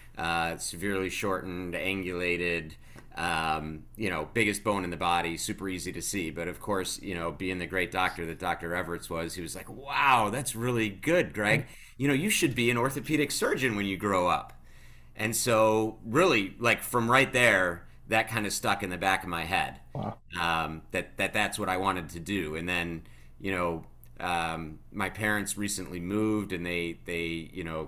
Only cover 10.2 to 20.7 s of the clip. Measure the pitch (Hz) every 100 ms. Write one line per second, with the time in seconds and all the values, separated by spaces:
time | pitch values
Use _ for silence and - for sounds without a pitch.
10.2 | 104 120 131 113 120 120 110 95 143 175
11.2 | 160 104 104 113 - - - - 139 135
12.2 | 196 208 160 120 117 120 127 139 - 151
13.2 | 143 - 240 359 127 104 98 95 101 95
14.2 | 87 78 - - - - - - - -
15.2 | 110 117 123 110 110 110 110 - 117 120
16.2 | 185 120 95 - 117 107 - 123 113 131
17.2 | 135 123 120 98 92 85 - - - 110
18.2 | 113 113 104 - 113 98 98 90 95 95
19.2 | 90 85 82 90 69 62 - 135 104 -
20.2 | - 87 85 82 78